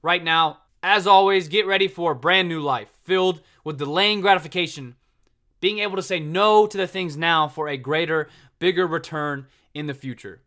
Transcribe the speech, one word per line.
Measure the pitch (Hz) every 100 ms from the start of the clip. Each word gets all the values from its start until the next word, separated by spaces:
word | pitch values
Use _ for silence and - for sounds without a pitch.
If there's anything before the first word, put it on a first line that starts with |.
right | 160 175
now. | 165 165 156 - _ _
As | 175 208 185
always, | 196 196 196 165
get | 190 190
ready | 190 190
for | 190 170
a | 135
brand | 147 190 180
new | 160
life | 147 123 104 _
filled | - 185 185 170 _ _
with | 151 143
delaying | 143 156 202 208
gratification, | 190 190 151 180 165 - 127 123 _ _ _ _ _ _
being | 185 208
able | 208 190
to |
say | - 180
no | 151 170 208 214 214
to | 202
the | 185
things | 190 180 147
now | 165 165 151
for | 156 151
a | 143
greater, | 123 156 170 160 151 - _ _
bigger | 175 175 180
return | 160 160 156 147 139 131 _ _
in | - 151
the |
future. | 135 135 120 101 87